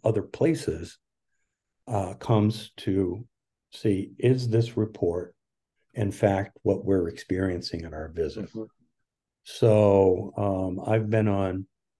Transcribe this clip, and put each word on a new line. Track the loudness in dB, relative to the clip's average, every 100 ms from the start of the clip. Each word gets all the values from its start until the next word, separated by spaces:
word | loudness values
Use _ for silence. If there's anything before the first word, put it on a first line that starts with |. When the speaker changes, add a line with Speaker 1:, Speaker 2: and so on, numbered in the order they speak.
Speaker 1:
other | -2 0
places, | -4 -2 0 0 -4 -8 -10 -16 _ _ _ _ _ _ _ _ -6
uh, | -4 -4
comes | -6 0 2 2 0 -8 -10
to | -2 0 0 -4 -12 _ _ _ _
see, | -4 -2 -2 -4 0
is | 2 2 2
this | 0 0 -2
report, | -4 -2 -2 -2 -6 _ _ _ _ _ _ -4
in | -4
fact, | 2 2 2 -4 -4
what | -2 0 0
we're | 0 0
experiencing | -6 -6 -2 -2 -4 -6 -10
in | -10
our | -12 -8
visit? | -6 -6 -6 -12
Speaker 2:
Mm-hmm. | -12 -14 _ _ _ _ _ _ _
Speaker 1:
So, | -20 2 4 6 6 6 6 4 -2 -4
um, | -2 -2 -4 -4 0
I've | 0 2
been | 2 2
on, | 2 0 -4 -8 _ _ _